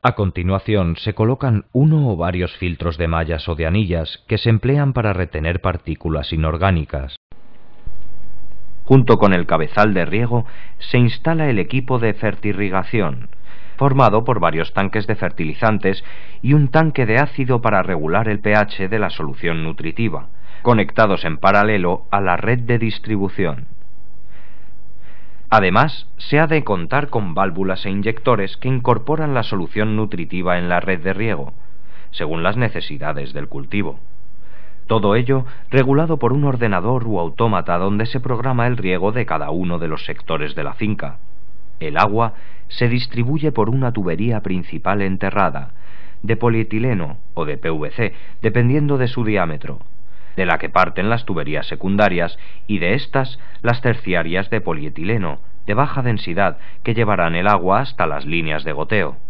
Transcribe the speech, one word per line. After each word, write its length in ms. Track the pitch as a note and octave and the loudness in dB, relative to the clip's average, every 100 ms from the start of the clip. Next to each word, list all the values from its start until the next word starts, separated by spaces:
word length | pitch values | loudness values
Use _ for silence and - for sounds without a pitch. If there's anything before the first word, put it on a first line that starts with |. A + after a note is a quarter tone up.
A 100 | B2 | 0
continuación, 840 | A#2+ G2 F2+ F2+ F#2+ - G#2 E2+ E2 | 0 -2 -2 -2 -2 0 0 0 -2
se 160 | - | -6
colocan 540 | - A2 C3 C3+ G#2 - | -2 0 0 0 -2 -2
uno 360 | B2+ D#3 D#3 C#3 | 0 2 2 0
o 80 | F2+ | 0
varios 400 | E2+ F2+ F2 - | -2 -2 -4 -4
filtros 400 | F2 E2 E2+ D#2+ | -6 -4 -6 -4
de 100 | E2 | -2
mallas 400 | E2 E2 D#2+ - | -2 -2 -4 -4
o 40 | |
de 120 | D#2 D#2+ | -4 0
anillas 580 | F#2+ G2+ E2+ D#2 - _ | 0 0 -2 -4 -10 _
que 100 | A2 | -2
se 100 | A#2+ | 2
emplean 460 | A2+ A#2+ C#3+ C#3 | 0 2 0 0
para 180 | C3 A2 | 0 -2
retener 480 | F2+ F2 D#2 D#2 E2+ | -2 -4 -4 -4 -2
partículas 720 | F#2 E2 - D#2 D#2+ D#2 C2+ | -2 -4 -6 -6 -4 -4 -4
inorgánicas. 840 | D#2+ D#2+ D#2 F#2+ F2 D2 C#2+ C2+ - _ - - - - - - - - - - - - - - - | -2 -2 0 0 0 -2 -6 -8 -14 _ -12 -10 -10 -10 -6 0 2 4 4 4 4 2 2 2 2
Junto 340 | - C3+ B2 G#2 | 6 6 6 6
con 160 | G2+ | 6
el 100 | F2+ | 4
cabezal 480 | E2+ E2 D#2 - G#2+ | 2 0 0 2 2
de 140 | G2 E2 | 4 0
riego, 400 | G2 A#2+ A#2+ A2 - - - | 0 2 0 0 -2 -4 -4
se 180 | - B2+ | 0 4
instala 540 | A#2+ - D#3+ D#3+ D3+ | 4 2 0 0 2
el 80 | A2 | 0
equipo 400 | F2 C3 C3 B2+ | 0 -2 0 0
de 160 | A2+ | 0
fertirrigación, 1120 | G2+ A2 F#2+ G#2+ F#2+ G2+ F#2 - A#2 E2+ C2 - - - - - - | 0 -2 0 -2 0 0 0 0 0 0 -2 -4 -4 -2 -2 -2 2
formado 480 | C#3 C3+ A#2+ G#2+ | 2 6 6 4
por 160 | A#2+ A2+ | 2 2
varios 320 | E2+ D#2+ E2 | 2 2 0
tanques 340 | - G2 A2 G2+ | 0 0 -2 -2
de 100 | G#2 | -2
fertilizantes 880 | F2 - D#2 D#2+ A2+ G#2 F#2+ G2 - - - - | -2 -2 -2 0 2 2 0 0 -2 -4 -4 -2
y 140 | B2 | 2
un 140 | D3+ C#3 | 4 4
tanque 360 | D#3 D#3+ C#3 | 4 2 2
de 140 | A#2 A#2 | 2 2
ácido 420 | D3 - B2+ B2 | 2 0 0 2
para 220 | A#2 G2+ | 2 2
regular 440 | F#2 F2 D#2 F#2 A2 | 2 -2 0 0 0
el 140 | G2+ | 0
P 160 | G#2 G#2 | 2 4
H 320 | G2+ G2+ F#2+ | 2 0 -2
de 100 | A2 | 0
la 120 | F#2+ | -2
solución 520 | - D2+ C2+ E2+ E2 | -2 -4 -2 -2 -2
nutritiva, 680 | D#2+ D#2 D#2+ D#2 A2+ D2 - - - - | -2 -2 -4 -2 0 -2 -2 -4 -2 0
conectados 640 | A#2+ A2+ G2+ - G#2+ F2+ E2+ | 2 4 4 4 4 2 0
en 100 | D2+ | 2
paralelo 680 | F#2+ G2+ G#2 G#2+ F2 F2+ - | 4 4 4 2 2 0 0
a 120 | G2+ | 0
la 160 | F#2+ F2 | 2 2
red 220 | G2+ B2 | 2 0
de 180 | A#2 A#2+ | 2 0
distribución. 880 | A2+ - - G#2+ G2 - F2 C2 - - - - - - - - - - - - - - - - - - - | 0 -2 -2 0 0 0 -2 -2 -4 -2 -2 -2 -2 -2 -2 -2 -2 -2 -2 -2 -2 -2 -2 -2 -2 -4 2
Además, 540 | A2 F#2+ G2+ D3+ - - - | 4 6 4 4 0 -4 -4
se 220 | - D3 | 0 2
ha 80 | D#3+ | 4
de 160 | D#3 | 2
contar 460 | G#2+ F#2+ E2+ C3 C#3+ | 0 -2 0 -2 0
con 260 | A#2 F#2+ | -2 -2
válvulas 500 | D#2+ F#2+ E2+ F#2+ F#2+ | 0 0 0 -2 -2
e 60 | G2+ | -2
inyectores 680 | G2 G2+ A2+ - A2+ F#2+ - | -2 -2 0 0 2 0 -2
que 120 | C3 | -2
incorporan 680 | C3 B2+ A#2 - D#3 D#3 | 0 2 0 0 -2 0
la 80 | C3 | -2
solución 540 | G#2 G2+ D#2+ - A2 G#2+ | -2 -2 -2 -2 0 0
nutritiva 640 | G#2+ F2 E2 F2+ F2+ F2 | -2 -4 -4 -2 0 0
en 100 | F2 | 0
la 100 | F2 | 0
red 220 | G2 F#2 | 0 -2
de 120 | F2 | -2
riego, 420 | F#2+ A2+ E2+ C2+ - - - - - - | -2 -2 -2 -4 -4 -4 -4 -4 -4 -4
según 320 | - D#2 E2 | -4 -2 0
las 120 | F2 A2 | 0 2
necesidades 760 | A#2 E2 - C#2+ D2 C#2+ C#2 | 0 -2 -4 -4 -4 -2 -4
del 160 | C#2+ C#2+ | -4 -4
cultivo. 500 | C#2+ C2+ G2+ E2 - - - - - - - - - - | -4 -2 -2 -2 -2 -4 -2 -2 -2 -2 -4 -4 -4 0
Todo 300 | A2 G2+ A2 | 2 4 2
ello 300 | B2+ C3+ B2+ - - | 2 0 0 -2 0
regulado 500 | C3 C3 C#3 E3 D#3+ | 2 4 2 2 2
por 120 | A#2+ | 2
un 120 | C3+ | 2
ordenador 600 | C#3+ B2 A#2 F#2+ G2 B2+ | 2 2 2 2 2 0
u 140 | A2+ G2 | 0 -2
autómata 600 | E2+ - A2+ F#2+ F2 F2 | -2 0 2 2 0 0
donde 280 | F#2+ G#2 A2+ | 2 0 0
se 140 | C3+ | -2
programa 480 | B2 A#2 B2+ B2 A#2+ | -2 -2 0 2 0
el 80 | A#2+ | 0
riego 340 | F#2+ F2+ G2 | 0 0 0
de 160 | A#2+ G#2+ | 0 -2
cada 240 | D#2+ D2 | -2 -2
uno 300 | E2 F2+ E2+ | -2 -2 -2
de 80 | E2 | -2
los 160 | D#2 | -2
sectores 500 | - D#2 - D#2+ D2 | -4 -4 -2 -2 -2
de 80 | D2 | -4
la 120 | C#2+ | -4
finca. 440 | B1 G#2+ G2+ C#2+ - - - - - - - | -2 -2 -2 -2 -4 -4 -2 -2 -2 -2 -2
El 160 | D#3+ C#3+ | 0 2
agua 380 | G#2 G#2 A2+ - - - - | 2 4 0 -2 -4 -4 -4
se 200 | - A#2+ | 0 2
distribuye 600 | B2 A#2+ B2 A#2+ D3+ D3+ | 2 0 -2 0 0 0
por 200 | A2+ G#2+ | 2 2
una 200 | C3 B2+ | 2 0
tubería 520 | G#2+ F2+ E2 A2+ A2 | 0 0 0 0 0
principal 600 | G2+ F#2 E2+ D#2+ F2+ G2+ | 0 -2 -2 -2 0 0
enterrada, 680 | G2 F#2+ G2 G2+ F2+ C#2 C2+ - - - - - | 0 0 0 2 0 0 -4 -4 -4 -2 -2 -2
de 140 | G2+ G#2+ | 0 2
polietileno 800 | A#2 A2+ G2+ G#2+ B2 G#2+ D#2 C#2+ - | 2 2 0 0 0 0 -2 -2 -4
o 100 | - | -2
de 120 | D2+ C#2+ | -2 -2
P 160 | E2 | -2
V 180 | D#2+ D2 | -2 -2
C, 240 | - A2+ - - - | 0 -2 -2 -4 0
dependiendo 580 | A2 G#2+ A#2+ D3 D3 C#3 | 2 4 4 4 2 2
de 100 | B2 | 0
su 160 | B2 | 0
diámetro, 560 | A2 G#2 E2 D2 C#2+ C2 - - - - - - | 0 2 0 -2 -4 -4 -4 -2 -2 -2 -2 -2
de 100 | F2+ | 0
la 120 | E2 | 0
que 100 | E2 | 2
parten 420 | - F2+ F#2 G2 | 2 2 2 0
las 160 | A#2 A#2+ | 0 0
tuberías 400 | F2 C#2+ D2+ - | -2 -2 -2 -2
secundarias 720 | D2+ F#2+ G2 G#2 F2 E2+ - - - - | -2 0 4 4 4 0 -2 -2 -2 -2
y 100 | G2+ | 0
de 160 | E2+ | 2
estas 460 | B2 - C3+ B2+ - - - | 0 0 0 0 -4 -4 -2
las 200 | A#2+ A#2+ | 0 2
terciarias 680 | B2+ A2+ - F2 D#2+ F2+ G2+ | 2 0 0 0 0 -2 0
de 120 | A2 | -2
polietileno, 800 | F#2+ D#2+ D2 C#2+ E2+ A2+ F2 C#2+ - - - | -2 -2 -2 -2 -2 0 -2 -2 -4 -4 0
de 80 | |
baja 280 | G2+ C#3+ C#3 | 0 0 0
densidad, 540 | B2 G#2+ F#2+ E2+ G2 - - - | 0 0 -2 0 0 0 -4 -2
que 100 | - | 0
llevarán 400 | A#2 G#2+ G2 E2+ | 0 2 2 2
el 140 | E2+ G2 | 2 2
agua 320 | G2+ F2+ G2+ | 2 2 0
hasta 260 | C#3 - E2+ | 0 -2 -2
las 180 | D2 | -2
líneas 380 | C#2+ E2+ D#2+ D#2 | -4 -2 -2 -4
de 100 | D#2 | -4
goteo. 440 | C#2+ D#2 G#2+ D#2 C#2 - | -4 -2 0 -2 -4 -6